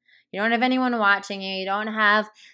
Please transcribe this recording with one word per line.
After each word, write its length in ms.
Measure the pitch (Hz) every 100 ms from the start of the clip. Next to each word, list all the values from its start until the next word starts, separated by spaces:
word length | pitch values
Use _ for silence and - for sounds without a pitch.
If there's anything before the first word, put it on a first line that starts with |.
| _ _ _
You 80 | 185
don't 120 | 220
have 100 | 233
anyone 360 | 254 254 254 240
watching 420 | 202 196 196 196
you. 160 | 190 190
You 100 | 190
don't 260 | 196 214
have 360 | 220 208 214 208 _ -